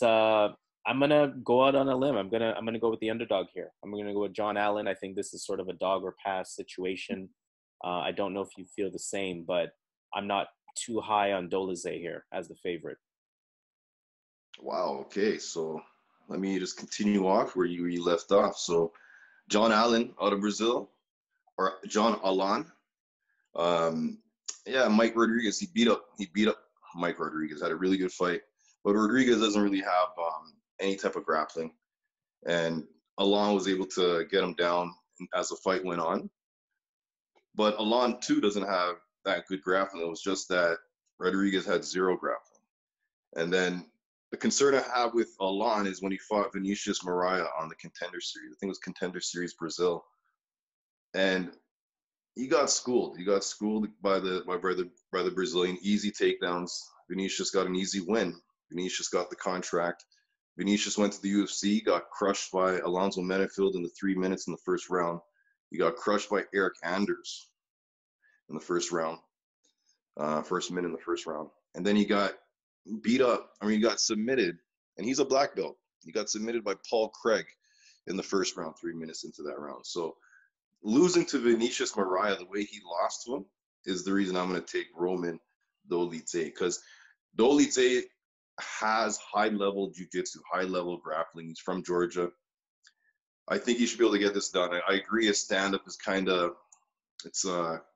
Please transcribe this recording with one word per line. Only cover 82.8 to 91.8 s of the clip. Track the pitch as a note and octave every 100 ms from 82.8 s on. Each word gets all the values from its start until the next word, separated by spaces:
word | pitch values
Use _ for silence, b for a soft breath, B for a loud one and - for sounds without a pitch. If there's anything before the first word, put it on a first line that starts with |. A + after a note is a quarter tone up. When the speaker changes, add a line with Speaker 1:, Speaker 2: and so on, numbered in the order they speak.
Speaker 2:
lost | F2 F2 G#2+ - A#2+
to | C3+
him, | F#2+ _ _ _ F#2
is | F#2
the | F#2
reason | G2 F#2 F#2
I'm | F#2
gonna | F2
take | - F#2 E2+ E2
Roman | F2+ F#2 F2 E2+ _ _ _ _ -
Dolidze, | F2 F2 D#2+ - E2+ D2+ -
'cause | F2+ - B B B B _ -
Dolidze | A#2+ D3 C#3 C3 B2+ B2+ - _ _ _ _ -
has | - - A2 A2 A2 G#2+
high-level | - G#2 A2 G2+ G2+ G2 F#2
jiu-jitsu, | F2+ F2 F2+ - D#2+ -
high-level | F2+ F#2 F#2 F2 E2+
grappling. | D#2 D#2 E2 E2+ E2
He's | E2
from | - F2+